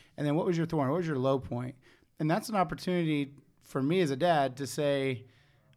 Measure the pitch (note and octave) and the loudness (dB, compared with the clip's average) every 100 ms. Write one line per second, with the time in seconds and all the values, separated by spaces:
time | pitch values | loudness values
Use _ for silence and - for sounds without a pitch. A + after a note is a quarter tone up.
0 | - - D3 D3+ G3+ E3 D#3+ D#3+ C3 E3+ | -16 -4 0 0 0 0 0 0 0 0
1 | D#3+ C3+ C3 C3+ - A#2+ B2+ - - _ | -2 0 0 0 -2 -8 -8 -12 -20 _
2 | _ - D#3 F#3+ G#3+ G#3 E3+ F3 F#3 F3+ | _ -4 0 0 0 0 0 -2 -2 0
3 | D#3+ D3 C#3 C#3 - _ - C#3 C#3 F#3 | 2 0 -2 -8 -20 _ -8 -2 2 2
4 | D#3 C3 F3 D#3 C3+ B2 C3+ - D3 C#3 | 2 2 2 4 2 -2 -8 -2 0 2
5 | C3+ A#2+ - _ _ _ _ | 0 -2 -8 _ _ _ _